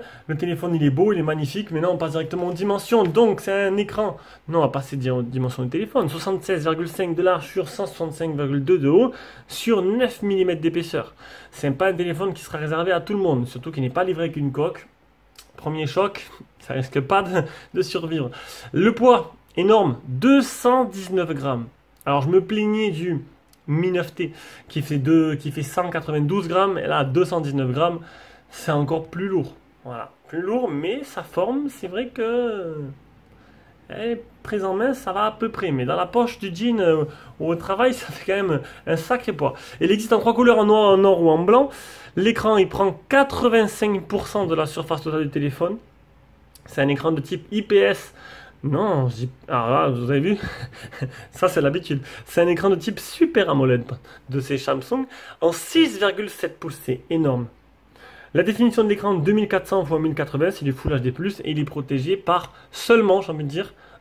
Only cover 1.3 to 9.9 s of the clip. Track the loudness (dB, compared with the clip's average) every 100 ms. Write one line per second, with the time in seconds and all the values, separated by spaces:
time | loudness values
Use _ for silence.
1.3 | -2 -4 -6 -6 -2 0 0 -2 -4 -4
2.3 | -4 -4 -2 -2 -2 2 2 4 4 4
3.3 | 2 -2 0 0 0 -2 -2 -4 -6 -14
4.3 | -18 -4 0 2 0 -6 -4 -2 -2 -2
5.3 | -2 -2 -4 -4 -4 -2 0 0 -2 -4
6.3 | -4 -2 -2 0 -2 -4 -4 -2 0 2
7.3 | 0 -2 -6 -6 -6 -8 -6 -8 -6 -4
8.3 | -2 -2 -2 2 2 4 4 4 0 -16
9.3 | -20 -16 -6 0 2 2